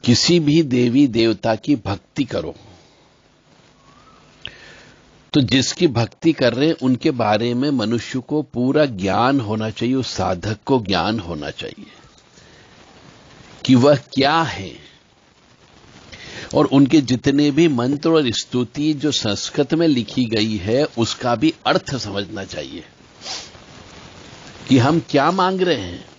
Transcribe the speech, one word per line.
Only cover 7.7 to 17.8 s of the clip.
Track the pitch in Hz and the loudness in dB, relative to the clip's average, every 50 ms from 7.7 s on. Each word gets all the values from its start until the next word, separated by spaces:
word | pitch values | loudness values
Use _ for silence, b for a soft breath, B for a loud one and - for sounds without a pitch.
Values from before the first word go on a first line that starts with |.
मनुष्य | 143 123 104 107 120 117 - - - 131 | 0 0 0 0 -2 -4 -4 -6 -8 -8
को | 123 - 147 151 143 | -6 -4 -4 -4 -4
पूरा | _ - 117 123 131 135 151 156 | _ -4 -2 -2 0 2 2 2
ज्ञान | 139 113 92 92 95 92 101 117 131 139 139 | 0 -2 -4 -2 0 0 2 2 2 2 0
होना | 113 101 110 107 110 110 | -2 -2 -4 -4 -4 -6
चाहिए, | 104 - 127 123 131 | -4 -4 -2 -2 0
उस | 135 120 - | -2 -2 -4
साधक | - - 92 90 95 87 80 104 110 - _ | -4 -4 -2 -2 -4 -4 -4 -6 -6 -6 _
को | - 135 131 | 0 0 0
ज्ञान | 107 92 95 87 85 101 110 113 | 0 0 -2 0 0 -2 -2 -4
होना | 90 90 85 76 71 71 | -6 -8 -10 -8 -10 -10
चाहिए | - - - - - - - - - - - - _ _ _ _ b b b b b b b b b b - - - - - - - - - - - - - - - - - | -12 -12 -14 -14 -14 -16 -20 -20 -20 -20 -20 -20 _ _ _ _ b b b b b b b b b b -20 -20 -20 -20 -20 -20 -20 -20 -20 -20 -20 -20 -20 -20 -20 -8 2
कि | - 131 | 4 6
वह | 123 123 143 151 135 - - - | 6 8 6 4 4 0 -6 -2
क्या | 135 135 139 156 165 | 0 0 2 2 0
है | 160 131 - - 95 85 - - - - - _ _ _ _ _ _ _ _ _ _ _ _ _ _ _ _ - - - - - - - B B B B B B B B - | 0 -2 -6 -10 -10 -12 -14 -18 -20 -20 -20 _ _ _ _ _ _ _ _ _ _ _ _ _ _ _ _ -20 -20 -20 -20 -20 -20 -20 B B B B B B B B 0
और | 139 151 - | 0 2 4
उनके | - 139 143 135 156 151 | 4 4 4 6 4 2
जितने | 135 117 127 117 - 143 135 143 147 147 | 4 2 -2 0 0 0 2 2 2 2
भी | 135 143 170 170 | 4 4 2 4
मंत्र | 143 120 | 2 0